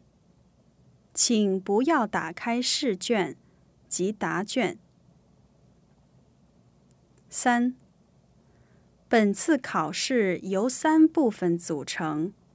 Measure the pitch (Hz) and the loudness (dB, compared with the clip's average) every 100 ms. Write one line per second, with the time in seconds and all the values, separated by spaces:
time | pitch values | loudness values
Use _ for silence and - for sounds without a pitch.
0 | _ _ _ _ _ _ _ _ _ _ | _ _ _ _ _ _ _ _ _ _
1 | _ - - 220 202 190 190 208 269 311 | _ -2 2 2 2 0 0 0 2 2
2 | 214 180 160 165 240 233 247 - 269 185 | 0 -2 -4 -6 -4 -2 -2 -2 -2 -2
3 | - 220 151 - _ _ _ _ - - | -2 0 -2 -6 _ _ _ _ -6 -2
4 | 185 214 170 165 208 262 185 - _ _ | -2 -2 -4 -4 -4 -2 -2 -4 _ _
5 | _ _ _ _ _ _ _ _ _ _ | _ _ _ _ _ _ _ _ _ _
6 | _ _ _ _ _ _ _ _ _ - | _ _ _ _ _ _ _ _ _ -20
7 | _ _ - - 247 240 247 254 _ _ | _ _ -10 -2 0 2 0 -4 _ _
8 | _ _ _ _ _ _ _ _ _ _ | _ _ _ _ _ _ _ _ _ _
9 | - 233 202 196 - 285 - 185 156 - | 0 2 4 2 2 0 0 -4 -4 -4
10 | - 247 196 170 185 190 247 - 311 320 | -2 0 0 -2 -4 -2 0 0 2 6
11 | 320 330 247 - 175 170 170 151 - - | 6 4 0 2 -2 -2 -2 -6 -6 -6
12 | 160 151 175 - _ | -4 -4 -6 -8 _